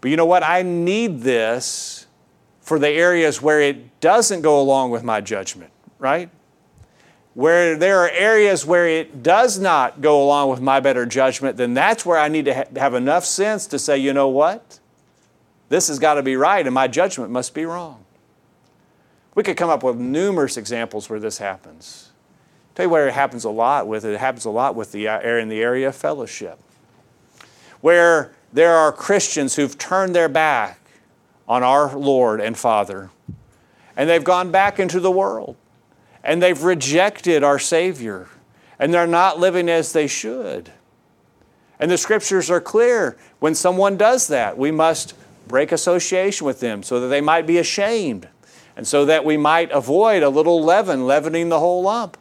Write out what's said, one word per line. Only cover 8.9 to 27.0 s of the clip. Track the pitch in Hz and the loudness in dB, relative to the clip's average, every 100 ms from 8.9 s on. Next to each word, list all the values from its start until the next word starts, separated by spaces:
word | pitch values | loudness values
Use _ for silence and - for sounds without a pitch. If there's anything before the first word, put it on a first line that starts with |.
| 160 156 139 | 0 -4 -4
does | 147 190 247 196 | 2 4 4 0
not | 190 156 123 - | 0 2 0 0
go | 151 147 | 2 4
along | 139 143 139 | 4 2 0
with | 123 | -2
my | 131 135 | 0 2
better | 135 123 120 | 2 0 -2
judgment, | 123 131 131 135 117 | 0 0 0 -6 -2
then | 123 | -2
that's | 123 180 226 175 | 0 0 0 0
where | 165 | 2
I | 151 | 2
need | 156 139 | 0 -2
to | |
ha-, | 131 - 127 | -2 -6 -2
have | 139 | -2
enough | 123 127 170 175 | 0 0 0 -2
sense | - 202 214 - | -4 -2 -4 -6
to | 139 | -8
say, | - 139 | -2 -2
"You | 135 | 0
know | 139 135 | 0 0
what? | 131 156 208 _ - _ _ _ _ _ _ _ _ _ | 2 0 -2 _ -20 _ _ _ _ _ _ _ _ _
This | 156 185 | -2 -2
has | 139 | 0
gotta | 151 147 | 0 0
be | 135 131 | 0 0
right, | 156 196 139 | 2 2 0
and | 127 | 0
my | 131 | 0
judgment | 120 185 - 110 | 0 -2 -2 -6
must | 123 - | -6 -8
be | - 165 | -10 -8
wrong." | 175 170 117 92 _ _ _ _ _ _ _ _ _ _ _ _ - | -10 -12 -18 _ _ _ _ _ _ _ _ _ _ _ _ _ -4
We | |
could | 202 170 | -4 -2
come | 170 | -2
up | 147 | 0
with | 131 120 | -2 -4
numerous | 123 143 196 185 139 - | -4 -2 -2 0 -2 -4
examples | 104 117 117 107 101 | -8 -8 -6 -10 -10
where | 110 | -10
this | 107 - | -8 -8
happens. | 101 92 - 78 - - - _ _ _ _ _ _ | -10 -10 -16 -20 -20 -20 -20 _ _ _ _ _ _
Tell | - 180 | -4 0
you | |
where | 165 139 | 2 2
it | |
happens | 127 139 120 | 0 -2 -4
a | 107 | -8
lot | 107 117 143 104 | -2 0 0 -2
with, | 110 | -6
it | 107 104 | -6 -4
happens | 131 123 113 | -4 -4 -6
a | |
lot | 107 131 113 | -2 -2 -4
with | 107 | -10
the, | 104 107 | -8 -4
uh, | 113 | -4
area, | 117 117 | -2 -2
in | 110 | -4
the | 110 | -4
area | 117 127 135 | -2 -2 -4
of | 131 | -4
fellowship, | 151 151 113 - 95 78 _ _ _ _ | -6 -6 -10 -12 -16 -18 _ _ _ _